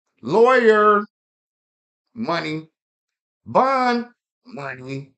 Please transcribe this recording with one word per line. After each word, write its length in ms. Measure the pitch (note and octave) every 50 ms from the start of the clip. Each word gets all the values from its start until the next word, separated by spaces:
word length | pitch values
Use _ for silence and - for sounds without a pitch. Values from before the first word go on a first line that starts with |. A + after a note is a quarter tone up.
| _ _ _ _
Lawyer, 840 | - A2+ D3+ G#3 A#3 A#3+ C4 B3+ A#3+ A3 G#3+ G#3+ G#3+ G#3+ G#3 G#3 G#3 - _ _ _ _ _ _ _ _ _ _ _ _ _ _ _ _ _ _ _ _ _
money, 540 | A#2 A2 C#3 E3+ E3 D#3 D#3 D#3 D#3 D#3 - _ _ _ _ _ _ _ _ _ _ _ _ _ _ _
bond, 640 | - A#2 F#3 B3 C4+ C4+ C4 B3+ B3 A#3+ A#3+ A#3 A#3 _ _ _ _ _ _ _
money. 680 | B3 - C3 C#3+ C3+ C3 C3 B2+ C3 C#3 C3+ C#3+ - _